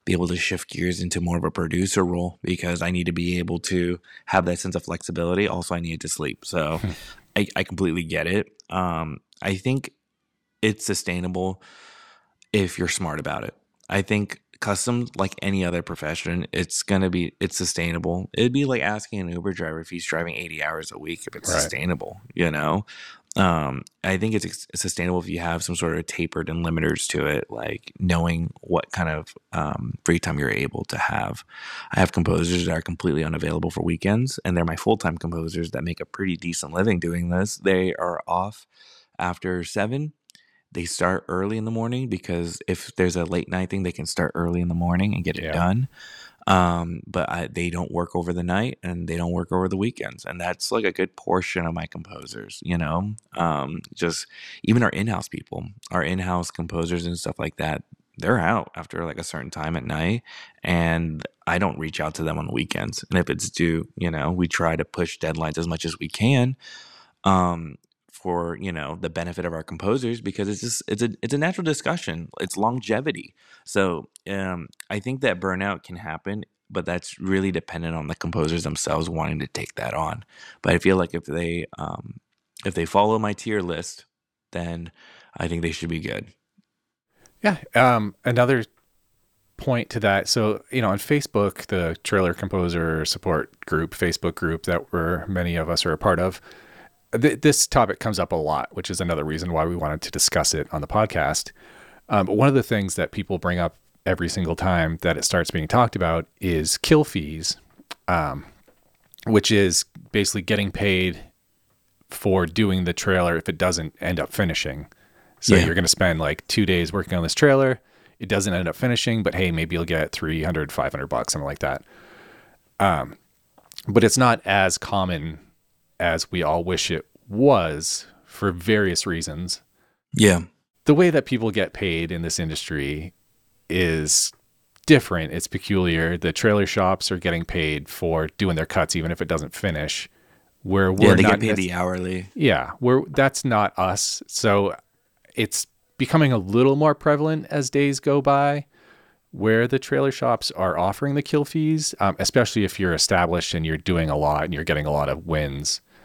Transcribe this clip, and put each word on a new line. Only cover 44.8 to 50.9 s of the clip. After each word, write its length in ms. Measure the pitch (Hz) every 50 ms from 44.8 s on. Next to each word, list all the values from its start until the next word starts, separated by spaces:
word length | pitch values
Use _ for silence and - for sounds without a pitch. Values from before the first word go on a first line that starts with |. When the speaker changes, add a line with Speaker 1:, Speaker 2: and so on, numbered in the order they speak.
| 85 85 87 90 95 104 98
Speaker 1:
and 100 | 90 87
get 140 | - 76 -
it 60 | 76
Speaker 2:
Yeah. 80 | 80 78
Speaker 1:
done. 360 | 85 85 90 98 117 131 131 - - - - - - - - _ _ -
Um, 540 | - 98 92 90 87 87 85 85 85 87 76 -
but 220 | - - 95 78 -
I, 160 | - 87 85
they 220 | 64 - 85 87 87
don't 240 | 82 87 87 - -
work 240 | 87 87 - -
over 160 | 90 85 85 87
the 100 | 90 87
night 360 | 87 90 98 110 131 - - -
and 240 | 92 90 87 85
they 100 | 85 82
don't 160 | 85 85 85 87
work 200 | 87 87 - 92
over 160 | 92 92 92
the 80 | 101
weekends. 480 | 95 101 120 120 - - - - - -
And 160 | - 76 87
that's, 320 | 87 90 90 - - - 120
like, 120 | 113 107
a 80 | 98